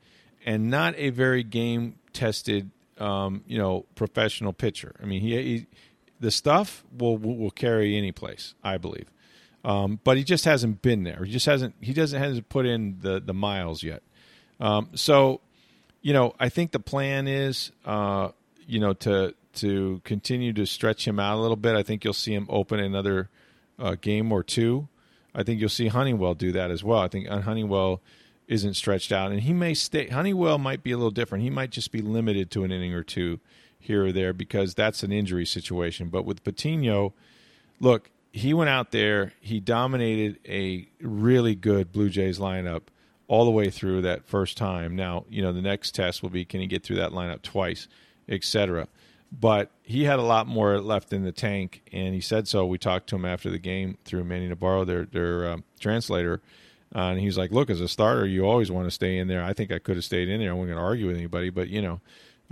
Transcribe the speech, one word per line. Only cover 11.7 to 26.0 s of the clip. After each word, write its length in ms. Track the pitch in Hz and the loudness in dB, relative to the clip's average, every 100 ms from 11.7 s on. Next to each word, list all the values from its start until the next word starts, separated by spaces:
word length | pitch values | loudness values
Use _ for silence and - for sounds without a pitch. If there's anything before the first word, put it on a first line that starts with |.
| - | -6
he 120 | 113 | -4
doesn't, 260 | 143 151 139 | 0 0 0
hasn't 300 | 139 120 - | -2 -4 -2
put 160 | 135 | 0
in 340 | 127 113 104 92 | 2 0 -2 -4
the, 200 | 95 95 | -2 -2
the 140 | 95 | -2
miles 480 | 95 101 98 85 80 | -2 -2 -2 -4 -6
yet. 200 | 80 73 - _ - - _ - | -8 -10 -14 _ -20 -20 _ -2
Um, 300 | 107 104 107 | 0 2 0
so, 460 | - - 139 135 127 _ _ _ _ _ _ | -2 6 6 6 2 _ _ _ _ _ _
you 120 | 143 | 2
know, 220 | 139 120 - | 4 4 2
I 100 | 123 | 0
think 220 | - 170 | 0 0
the 80 | 123 | -2
plan 480 | - 139 139 135 135 | -4 -4 -2 -2 -2
is, 460 | 139 135 123 - - | 0 -2 -2 -8 -10
uh, 440 | - 104 101 98 92 - _ _ - | -4 0 0 0 -2 -6 _ _ -4
you 140 | 113 | 0
know, 140 | 101 | 2
to, 400 | 95 113 98 92 - _ | 2 2 2 2 -4 _
to 460 | - 104 98 95 92 | -4 -2 0 0 -2
continue 480 | - 104 - 123 123 | -4 -4 -2 -2 0
to 100 | 104 | 0
stretch 420 | 98 - 117 107 - | -2 0 0 0 -2
him 120 | 101 | 0
out 180 | 101 110 | 0 0
a 40 | |
little 140 | 113 110 | 0 2
bit. 180 | 113 | 2
I 80 | 107 | 2
think 220 | 98 107 | 0 -2
you'll 100 | 104 | -2
see 180 | 98 113 | -4 -2
him 140 | 104 101 | -4 0
open 320 | 104 95 107 | -2 0 -2
another, 480 | 98 98 98 95 98 _ _ _ _ - | -2 0 0 0 -2 _ _ _ _ -6
uh, 180 | 101 90 | -4 -2
game 320 | 104 107 113 | 0 0 2
or 100 | 101 | 0
two. 460 | - 117 117 131 147 _ _ _ _ | 0 2 2 2 -4 _ _ _ _
I 80 | - | -4
think 180 | 101 113 | -2 0
you'll 80 | 107 | 0
see 200 | - 113 | 0 0
Honeywell 460 | 123 | 2